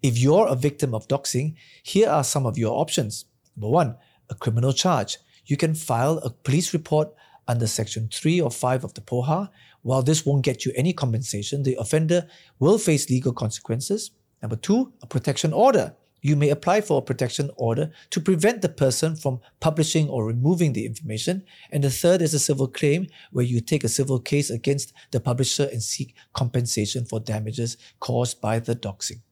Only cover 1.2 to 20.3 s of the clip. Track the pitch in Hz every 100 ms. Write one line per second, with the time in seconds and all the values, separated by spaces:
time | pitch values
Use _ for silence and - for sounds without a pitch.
1.2 | - - - - - - - 196 220 156
2.2 | 131 147 127 98 110 120 156 - 110 -
3.2 | - _ _ - 107 151 147 - _ _
4.2 | _ - - 113 127 131 185 151 101 -
5.2 | _ _ - 143 165 156 - 117 131 160
6.2 | 127 - - 143 180 165 - 151 151 -
7.2 | _ _ - 117 113 - 110 - 110 -
8.2 | 156 175 147 - 127 131 - - - 123
9.2 | 127 160 202 _ - _ 117 131 127 156
10.2 | 156 139 131 123 - 120 151 180 131 113
11.2 | 135 101 104 139 135 127 110 156 160 175
12.2 | 170 - _ _ 139 214 - 151 - 127
13.2 | 127 120 110 - - 113 139 208 - _
14.2 | _ _ 113 113 - 220 262 _ - 131
15.2 | 131 131 160 - 254 220 - - _ _
16.2 | 139 147 147 147 - 202 208 143 127 123
17.2 | 127 - 143 - 117 117 156 - - -
18.2 | 160 180 190 240 180 - 135 123 160 156
19.2 | 139 123 - _ 165 156 156 160 151 131
20.2 | 110